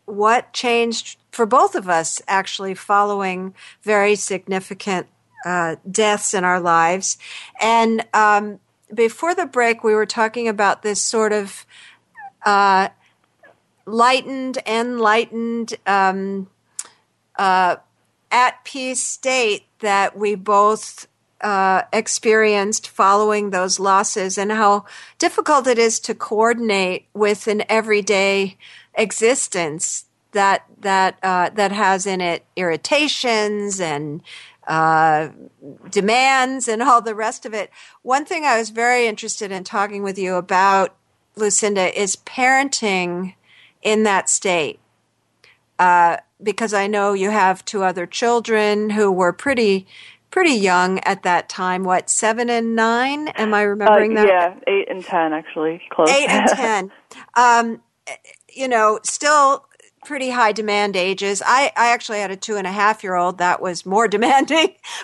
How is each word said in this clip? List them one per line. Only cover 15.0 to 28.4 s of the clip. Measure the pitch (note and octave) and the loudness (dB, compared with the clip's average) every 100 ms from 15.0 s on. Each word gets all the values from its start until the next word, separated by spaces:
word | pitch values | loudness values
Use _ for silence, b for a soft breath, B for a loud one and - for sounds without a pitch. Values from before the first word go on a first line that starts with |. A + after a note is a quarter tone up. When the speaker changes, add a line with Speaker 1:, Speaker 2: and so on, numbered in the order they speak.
| A3 A3 A#3 A3+ A#3 A#3 A3+ - - | 2 2 0 -4 -6 -6 -8 -8 -2
Speaker 1:
um, | G3 F#3+ F#3+ G3 G3 F#3+ _ _ B B B B _ _ - | 2 2 0 -4 -8 -10 _ _ B B B B _ _ -4
uh, | G3 F#3 F3+ E3 _ _ _ _ _ | 0 2 2 -2 _ _ _ _ _
at | - F#4 - - | 2 2 0 -10
peace | C#4 B3+ B3+ | -8 -6 -6
state | - - C4 C4 A3+ G3+ - _ | -6 -6 -2 0 0 -2 -8 _
that | G#3+ G3 F#3+ | -2 0 0
we | G3 G#3 | -2 -4
both, | G#3 G3 G3+ G#3 G#3+ - - - _ _ - | -4 0 4 4 2 -4 -18 -20 _ _ -10
uh, | G#3 G3 F#3+ F#3 - | -4 0 2 2 0
experienced | G#3+ A3 - A#3 A3 G#3+ G#3 G3+ G#3+ - | -4 -2 -2 2 4 4 2 0 -4 -6
following | - G3 G3+ G#3+ G#3+ G#3 | 0 4 4 2 0 -2
those | F#3+ F#3 F#3 | -2 -2 -2
losses, | G3 F#3+ - - F#3+ F#3+ | 2 2 0 -2 -4 -4
and | G3+ | -4
how | A3 G#3 G3+ - B B B | 0 2 2 -2 B B B
difficult | E4+ - - D4 B3+ | -2 0 2 2 2
it | A#3 | 2
is | A3+ A3+ | 2 0
to | - | -6
coordinate | A3+ - G#3 A3+ A#3 A3+ G3 F#3 F#3 - | -8 -4 0 2 0 0 0 0 -4 -8
with | G3+ G#3 G#3 - | -2 0 0 -2
an | G#3 - | -2 0
everyday | A3 A3 G#3 G#3 G3+ G3 G3 | 0 2 0 2 2 2 0